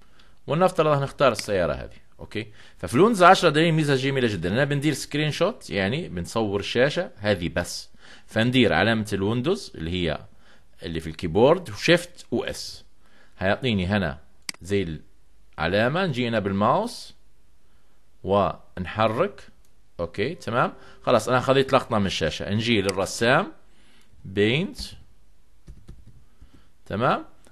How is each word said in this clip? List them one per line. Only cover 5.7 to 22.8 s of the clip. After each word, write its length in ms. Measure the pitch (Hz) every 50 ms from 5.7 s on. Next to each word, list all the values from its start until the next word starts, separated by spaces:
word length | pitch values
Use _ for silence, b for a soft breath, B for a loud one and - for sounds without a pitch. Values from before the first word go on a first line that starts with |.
| - 98 95 98 123 160 180 -
بنصور 500 | 90 90 87 - - 113 110 101 98 101
الشاشة 520 | 95 - - 117 131 147 151 170 185 - -
هذه 320 | - 104 104 104 85 87 80 -
بس، 340 | 90 87 - - - - - B B B B B B B
فندير 460 | - - 110 113 123 123 131 117 92 80
علامة 360 | 80 98 110 117 110 104 107 104
الويندوز 580 | 95 95 104 113 123 123 156 202 226 - - -
اللي 160 | - 80 82
هي 280 | 90 90 87 80 73 - - - b b b b b b b b b - -
اللي 160 | 90 80 80
في 80 | 78
الكيبورد 640 | 82 78 - - 85 78 101 120 139 175 190 175 117
وشيفت 560 | 104 - - - 170 170 - - - - - -
و 120 | 120 110 -
اس، 420 | 69 - - - - - - - - - b b b b b b b b
هيعطيني 480 | - 92 95 101 - - 127 110 98 90
هنا 320 | 90 104 104 92 76 67 76 - - - - - - - -
زي 380 | 85 87 101 101 92 85 78 76 - - - - - - - - - - -
العلامة، 480 | - 78 82 92 104 113 127 147 180 196
نجي 220 | 175 123 120 123
هنا 120 | 120 117 110
بالماوس 760 | 95 101 98 98 104 117 143 185 226 240 - - - - - - - - - - - - - - - - - - - - - - - - - - -
ونحرك، 1160 | 92 98 101 95 80 - - - - - - 95 - - 104 110 110 110 127 180 202 - - - - - - - - - - - - - -
أوكي، 360 | 85 82 - - 104 143 -
تمام. 380 | - - - 113 123 156 208 B B B B B B
خلاص 280 | - 135 127 110 - 113
أنا 100 | 123 127
خذيت 340 | 123 135 135 139 135 135 135
لقطة 260 | 123 - - 120 107
من 60 | 98
الشاشة، 480 | 90 - - 82 78 76 - 73 - 101
نجي 280 | 110 110 120 117 101